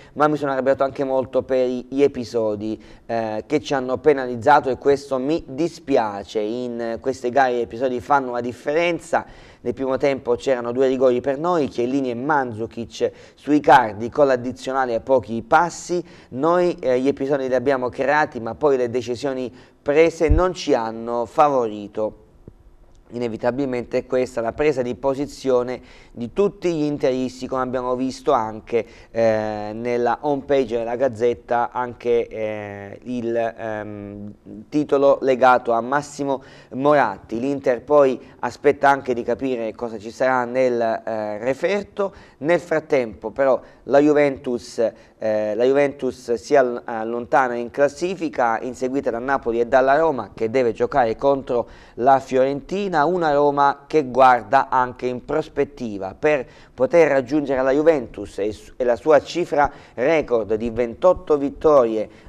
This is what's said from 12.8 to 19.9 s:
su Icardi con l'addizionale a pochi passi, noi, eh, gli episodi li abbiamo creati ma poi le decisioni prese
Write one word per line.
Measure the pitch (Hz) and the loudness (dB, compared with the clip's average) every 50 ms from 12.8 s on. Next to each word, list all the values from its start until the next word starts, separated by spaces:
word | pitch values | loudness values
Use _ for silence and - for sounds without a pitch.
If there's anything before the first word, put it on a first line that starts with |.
| 113 110 - - 120 110 - - - - _ | -12 -10 -6 -4 -4 -4 -4 -6 -20 -20 _
su | _ - 139 | _ -2 0
Icardi | 147 147 143 160 151 131 120 110 101 101 117 117 | 2 2 6 6 6 6 6 2 -4 -6 -8 -4
con | - 151 147 | 0 2 2
l'addizionale | 135 131 123 120 127 123 - - 135 131 135 131 123 113 | 2 2 0 -2 -6 -10 -10 -8 -6 -4 -2 -2 -2 -2
a | 110 | -4
pochi | - - 135 127 110 110 113 113 | 0 0 0 0 0 -2 -8 -6
passi, | 101 - 156 156 175 170 - - - - 175 175 165 - - - - - | -2 2 2 2 2 2 -4 -10 -8 -6 -6 -6 -6 -8 -14 -20 -20 -14
noi, | 117 127 143 165 175 180 180 175 156 - | -6 -2 0 2 2 2 2 0 -2 -2
eh, | - 131 127 127 | 0 0 0 2
gli | 131 139 | 2 0
episodi | 139 139 135 135 151 135 131 131 | 0 0 -2 -2 -2 -2 -2 0
li | 127 | -2
abbiamo | 127 120 139 139 127 123 120 | 0 0 0 0 0 -2 -4
creati | - - 131 131 147 151 156 143 - 120 | -4 -2 -2 0 2 2 0 0 -4 -8
ma | 113 117 113 | -8 -8 -4
poi | - 147 143 139 | 0 0 2 2
le | 127 123 117 | 2 0 -2
decisioni | 113 127 107 117 123 107 131 139 131 131 127 113 - - - _ _ _ - | -4 -4 -4 -6 -6 -6 -6 -6 -6 -6 -8 -10 -12 -16 -20 _ _ _ -4
prese | 147 | 0